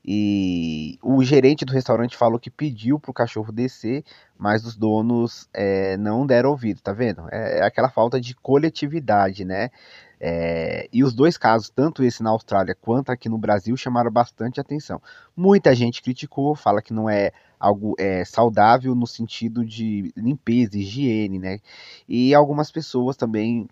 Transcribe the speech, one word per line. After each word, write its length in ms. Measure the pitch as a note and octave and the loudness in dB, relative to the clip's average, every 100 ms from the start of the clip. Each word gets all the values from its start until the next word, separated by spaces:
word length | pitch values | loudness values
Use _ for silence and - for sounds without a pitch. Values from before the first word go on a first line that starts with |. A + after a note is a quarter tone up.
E 920 | - G#2 G#2 G2+ F#2 F2 E2 D#2 D2+ - | -4 -2 0 0 0 -2 -2 -4 -8 -8
o 220 | - C3+ | 0 2
gerente 400 | B2+ C#3+ C3 D3+ | 6 6 6 4
do 80 | C3+ | 0
restaurante 420 | C3 B2+ A2+ A#2+ | -2 0 0 0
falou 240 | - A#2+ A#2 | 2 2 2
que 120 | - | -6
pediu 500 | - D3+ A2 A2 D3 | -6 -6 -4 -2 -2
pro 140 | - | -2
cachorro 360 | B2+ A#2+ A2 G#2+ | -4 -2 -2 -8
descer, 540 | A2 B2+ - A2 C3+ - - _ _ | -4 -4 -4 -6 -6 -8 -20 _ _
mas 300 | G#2 G#2+ A#2 | 0 0 -2
os 100 | G#2+ | -4
donos, 720 | G#2+ A2 A2+ A#2+ A#2 - - | 0 0 0 0 -2 -6 -14
é, 420 | - G2+ G2 F#2+ F#2+ | -4 -2 0 -2 -2
não 300 | G#2 A2+ C#3 | -2 -2 2
deram 240 | A#2+ C3 | 2 2
ouvido, 320 | C#3+ A2+ F#2+ | 0 -4 -6
tá 100 | - | -8
vendo? 340 | G2+ A#2+ F2 E2 | -4 -4 -4 -8
É, 280 | - A2 - | -8 -4 0
é 40 | |
aquela 240 | G2 - B2 | 0 2 0
falta 320 | - A#2 C3 | 2 0 0
de 140 | B2 | -6
coletividade, 1080 | B2+ - C#3 D#3 - D3 D#3+ A#2+ G#2 G2 G2 | -12 0 2 2 -4 -6 -6 0 2 2 -2
né? 280 | F#2 F#2+ A#2+ - - - - _ | -6 -4 -4 -8 -20 -20 -20 _
É, 640 | E2 E2+ E2+ E2 E2 E2 - | -6 -4 -2 -4 -4 -8 -4
e 100 | A2+ | 0
os 120 | C3+ | 0
dois 240 | A#2 D#3 F3 | 4 2 4
casos, 320 | A#2 A2+ - | 2 2 2
tanto 340 | - D3+ D#3 | 0 0 2
esse 180 | B2+ - | 0 0
na 60 | A2+ | -2
Austrália 480 | A2 - G2+ F#2 F#2+ | -2 0 0 0 -4
quanto 320 | - B2 C3 | -2 -2 -2
aqui 180 | B2 A2+ | -6 -4
no 100 | A2 | -4
Brasil, 360 | G#2+ G#2 G#2+ | 0 0 0
chamaram 360 | B2+ C3 A#2+ A#2 | -4 -2 0 0
bastante 500 | A2+ A#2+ _ A2+ B2+ | 0 0 _ -8 -6
atenção. 400 | - D3 - F#2 - - _ | -8 -8 -8 -12 -12 -20 _
Muita 400 | - F#3 G3+ D3+ | 0 4 6 6
gente 280 | B2 A#2+ - | 4 2 -2
criticou, 520 | - B2+ D3+ - C#3+ | -6 -8 -8 -4 -2
fala 280 | D3 A2+ G#2 | 0 0 0
que 100 | - | -2
não 160 | A2 A2 | -4 0
é 240 | G#2 G2 - _ _ | 0 0 -4 _ _
algo, 360 | G2 G2+ G#2+ - | 0 0 -2 -4
é, 240 | G2 F#2 F2+ | -2 -2 -2
saudável 680 | - A#2 G#2+ G#2+ B2+ B2+ | 0 2 6 6 6 2
no 120 | B2 A#2+ | -2 -4
sentido 580 | - A2+ - A#2 A2+ | -6 -10 -8 -6 -6
de 480 | A2+ A2 A2 G#2 F#2 | -6 -6 -6 -4 -6
limpeza, 640 | - A2+ C#3+ - A#2+ A2+ G2+ | -6 -4 -4 0 0 2 -2
higiene, 600 | G2 A#2 C#3 A2 G#2 F#2+ | -6 -4 -2 0 -2 -4
né? 200 | F#2+ G#2 - - - - - | -8 -10 -12 -20 -20 -20 -6
E 280 | A#2+ B2+ | 0 4
algumas 360 | C#3+ C#3+ D3 D3+ | 6 4 0 -4
pessoas 460 | D#3+ D3+ B2+ B2 C#3 | -6 -6 -2 -2 -2
também, 500 | A#2+ G#2+ A2 A#2 G#2 | -4 -2 -2 -2 -6